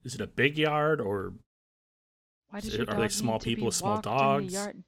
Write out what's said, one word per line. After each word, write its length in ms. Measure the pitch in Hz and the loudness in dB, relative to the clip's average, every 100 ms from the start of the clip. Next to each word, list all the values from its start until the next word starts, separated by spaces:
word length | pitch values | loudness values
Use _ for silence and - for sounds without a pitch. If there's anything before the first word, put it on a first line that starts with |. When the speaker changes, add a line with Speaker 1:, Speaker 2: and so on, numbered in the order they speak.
Speaker 1:
Is 100 | 127 123 | -10 -8
it 60 | |
a 60 | 95 | -8
big 300 | - 131 151 | 2 2 4
yard, 440 | 151 151 151 156 | 2 2 2 2
or 320 | 107 101 95 92 _ _ _ _ _ _ _ _ _ _ _ | 0 -2 -4 -10 _ _ _ _ _ _ _ _ _ _ _
Speaker 2:
Why 100 | 202 | -10
Speaker 1:
is 60 | 214 | -6
Speaker 2:
does 80 | 214 | -2
Speaker 1:
it, 20 | |
Speaker 2:
your 120 | 123 | 0
Speaker 1:
are 60 | - | 2
they 60 | |
Speaker 2:
dog 80 | 110 | 0
Speaker 1:
small 240 | - 110 110 | 0 0 0
Speaker 2:
need 40 | |
to 60 | 117 | 0
be 100 | 113 | 0
Speaker 1:
people 100 | 110 | 0
with 100 | 92 | 0
small 180 | 185 208 | 0 0
Speaker 2:
walked 100 | 147 | 0
in 60 | |
the 40 | 123 | 2
Speaker 1:
dogs? 340 | 139 139 185 | 4 4 0
Speaker 2:
yard? 300 | 190 202 - | -4 -4 -8